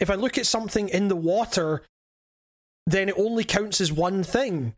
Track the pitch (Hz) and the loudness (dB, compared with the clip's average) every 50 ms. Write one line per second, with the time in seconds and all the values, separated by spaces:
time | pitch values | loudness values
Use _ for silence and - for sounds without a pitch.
0 | 196 170 202 190 233 254 - 269 233 - - 226 226 196 - 220 208 190 180 180 | 0 0 0 0 0 -2 -2 0 -2 0 -2 -2 -2 -2 -2 -2 -2 0 0 0
1 | 202 196 190 170 160 165 185 220 226 - - 185 165 156 156 143 - _ _ _ | 2 2 0 0 2 0 2 2 0 0 0 0 0 0 -2 -4 -4 _ _ _
2 | _ _ _ _ _ _ _ _ _ _ _ _ _ _ _ _ - 175 170 196 | _ _ _ _ _ _ _ _ _ _ _ _ _ _ _ _ -2 0 2 2
3 | 190 196 185 - 202 226 233 226 220 - - 202 214 214 190 - 190 160 151 151 | 2 0 0 0 0 0 2 0 0 0 0 -2 0 0 -2 0 0 0 0 0
4 | 170 180 190 196 180 - - 233 277 247 180 156 127 117 - | 0 0 0 0 -2 0 0 0 0 0 -2 -2 -4 -4 -6